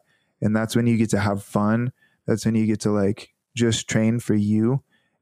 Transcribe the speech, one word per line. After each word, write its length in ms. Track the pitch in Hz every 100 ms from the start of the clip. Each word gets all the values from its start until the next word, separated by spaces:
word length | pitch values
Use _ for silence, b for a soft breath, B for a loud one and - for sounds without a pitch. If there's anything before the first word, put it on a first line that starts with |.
| _ _ _ -
And 160 | 104 107
that's 180 | 113
when 120 | 117 120
you 100 | 110
get 140 | 110
to 100 | 101
have 220 | 104 101
fun. 500 | - 104 104 113 123 - _ _ -
That's 200 | 113 113
when 80 |
you 100 | 110
get 160 | 110 107
to, 100 | 107
like, 440 | 104 98 92 - _ _
just 320 | 117 117 110 -
train 320 | 113 110 117
for 160 | -
you 480 | 107 104 107 110 135 - _ _ _